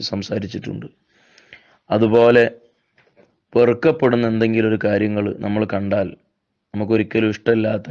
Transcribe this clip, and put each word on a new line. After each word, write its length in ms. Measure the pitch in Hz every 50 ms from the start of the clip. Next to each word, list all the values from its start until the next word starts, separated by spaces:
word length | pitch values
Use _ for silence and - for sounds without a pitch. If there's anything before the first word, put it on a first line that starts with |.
| -
സംസാരിച്ചിട്ടുണ്ട്. 840 | - - 101 95 - 104 110 104 95 - - - - - 156 - - _ _ _ _ _ _ _ _ _ _ _ _ - - _ _ _ _ _ -
അതുപോലെ 540 | - 110 113 110 104 107 117 120 120 120 117 117 - - _ _ _ _ _ _ _ _ _ _ _ _ _ _ _ _ _ _ -
വെറുക്കപ്പെടുന്ന 720 | 117 120 120 117 117 - 160 156 160 135 123 120 120 117 113
എന്തെങ്കിലും 400 | 113 110 113 113 113 113 110 110
ഒരു 100 | 110 101
കാര്യങ്ങൾ 460 | - 104 104 101 107 104 104 104 101 101 - -
നമ്മൾ 240 | 101 104 104 107 107
കണ്ടാൽ, 420 | 92 98 98 101 98 101 104 98 90 - - _ _ _ _ _ _ _ _ _ _ -
നമുക്കൊരിക്കലും 560 | 104 104 98 113 110 101 104 - 113 110 107
ഇഷ്ടമില്ലാത്ത 560 | 104 - - 120 117 113 107 110 107 101 104 -